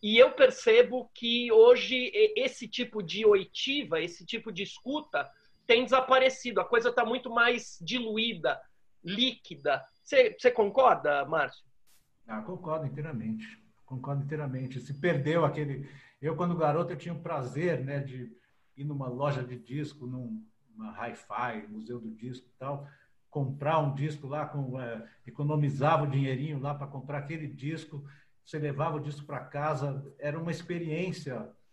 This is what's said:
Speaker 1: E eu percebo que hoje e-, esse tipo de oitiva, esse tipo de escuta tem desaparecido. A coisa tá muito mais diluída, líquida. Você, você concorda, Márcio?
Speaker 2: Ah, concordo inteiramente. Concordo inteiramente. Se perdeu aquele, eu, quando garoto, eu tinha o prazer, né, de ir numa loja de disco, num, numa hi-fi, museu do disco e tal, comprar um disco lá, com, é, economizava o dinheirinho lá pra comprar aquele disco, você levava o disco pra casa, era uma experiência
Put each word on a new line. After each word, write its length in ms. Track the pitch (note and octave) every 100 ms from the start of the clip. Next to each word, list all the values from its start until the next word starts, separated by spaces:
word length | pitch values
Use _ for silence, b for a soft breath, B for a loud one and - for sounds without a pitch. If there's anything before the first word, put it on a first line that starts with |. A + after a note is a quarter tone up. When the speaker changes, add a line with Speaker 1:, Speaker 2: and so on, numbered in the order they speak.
Speaker 1:
E 160 | G#3+ A3+
eu 140 | C#4
percebo 760 | D4 C4 - - A3+ B3 B3+ A#3+
que 380 | - A#3 A#3+ A#3+
hoje 440 | A3 A#3 B3 - B3+ B3
e-, 200 | G3+ G#3+ G#3+
esse 260 | B3+ - A#3+
tipo 340 | - A#3+ G#3+
de 240 | E3+ F3+ G#3+
oitiva, 760 | G#3 F3+ - C4 C#4 A3+ D#3+
esse 240 | E3+ - E3+
tipo 260 | A3+ A3+
de 120 | F3
escuta 680 | F#3+ - A#3+ D4 D4 D3+ - b b _ -
tem 160 | A3+
desaparecido. 800 | B3 B3+ B3+ C4 C4 C4 B3 F#3+
A 40 | F3
coisa 260 | A#3 A#3
tá 140 | A#3+ A3+
muito 240 | B3 B3+
mais 480 | A3+ A#3 B3 - -
diluída, 800 | E3 B3 A3+ G#3+ A#3 F#3+ D#3 C3+ - _ _ _
líquida. 760 | E3+ G3+ B3+ A#3+ - D#3 C#3+ C3+ - _
Você, 320 | - C#4 A#3+ G3+
você 140 | B3
concorda, 720 | A#3+ G3+ G3+ B3+ - D3 C#3+ C3+
Márcio? 380 | D#3+ C#3 - - - - - _ _ -
Speaker 2:
Ah, 140 | A2
concordo 440 | A2 - D#3 D#3 D3
inteiramente. 600 | C3+ D3+ A2+ A2 A2 - - _ _ _
Concordo 380 | C3 C#3+ C#3+
inteiramente. 560 | - D3+ C#3+ B2+ C3 C3+
Se 140 | -
perdeu 500 | C#3+ F3+ D3+ C3+ E3+
aquele, 460 | D3+ D3+ C#3+ C3 C#3 B B B
eu, 140 | D3 D#3+
quando 200 | F3 E3+
garoto, 380 | D#3 D3 E3+
eu 40 | D#3+
tinha 160 | E3+
o 60 | E3+
prazer, 640 | F3 D#3 B2 C#3+ F3 D3+
né, 160 | C3+ C#3+
de 320 | - B2+ A#2+ b b b b -
ir 60 |
numa 240 | C#3+ C#3+ C3
loja 360 | B2 C#3+ C3+
de 140 | B2 B2
disco, 480 | - C#3 C#3+ - B2
num, 380 | B2+ A#2+ A2 - _ _ A2
numa 160 | A2
hi-fi, 760 | G#2+ A#2 - - G#2+ B2 A2 G#2
museu 320 | G#2+ A2 A#2+
do 120 | A2
disco 360 | A2 B2 B2+ _
e 120 | _
tal, 280 | C3 C#3+ B B B B _
comprar 480 | D3+ C3+ - C#3 D#3+
um 140 | D3 C#3
disco 320 | D3+ D3 C3+
lá, 180 | D3 C#3+
com, 340 | C#3+ C3 C3
é, 280 | B2 A2 A2 B -
economizava 800 | - C#3+ D3+ D3 C3+ C#3+ D#3+
o 60 | D3
dinheirinho 500 | C#3 C3+ B2+ D3+ D3
lá 160 | C#3 C#3+
pra 100 | C#3
comprar 320 | C3+ - C#3+
aquele 300 | C#3+ D#3+ D3
disco, 560 | - C3+ D#3+ - C#3+ C#3+ b b b _
você 140 | D#3
levava 380 | D3 C#3+ E3 D3+
o 20 |
disco 260 | D3 C#3+ -
pra 140 | C3+
casa, 640 | - C#3+ D3+ C#3+ C#3+ C#3 C#3+ -
era 200 | D3 D#3
uma 120 | E3
experiência 1000 | D#3+ - F3 E3 D#3 F#3 - - A#2+ A2 - _